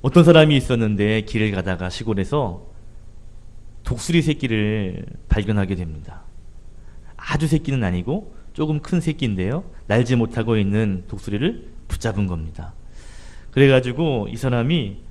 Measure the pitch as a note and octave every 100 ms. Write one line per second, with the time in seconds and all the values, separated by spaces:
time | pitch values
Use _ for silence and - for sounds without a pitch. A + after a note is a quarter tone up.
0 | - F3 E3 D#3+ D#3 C#3+ - B2 A2 G#2
1 | G#2 A2 G#2+ A2+ G#2+ G2 F2+ F2+ F2+ -
2 | A2+ G2 F#2 D3 A#2+ F2 - - - -
3 | - - - - - - - - - A#2+
4 | - E3+ D#3 D3 C3 A2+ G#2 G#2+ G2 -
5 | - - - - G2+ G#2 F#2+ F#2 E2+ D2+
6 | - - - - - - - - - -
7 | - - - C#3+ D#3 E3 - C3+ G2+ F2+
8 | F2+ F3 - - - - D#3 D3+ - F3+
9 | E3 D3+ C3 F#2+ F#2 C#3+ - - - G#2+
10 | A#2+ B2+ A2+ A#2 A2 A2 G2 G#2 A2 F#2+
11 | - G2+ - G2+ D#3 A#3 - - - -
12 | A#2 G2 F#2+ E2+ D#2+ - D#2+ - - -
13 | - - - - - - C#3 C3 B2 B2
14 | E3 B2+ G2+ A2+ C3+ B2 A#2+ E3+ G#2+ G2+
15 | -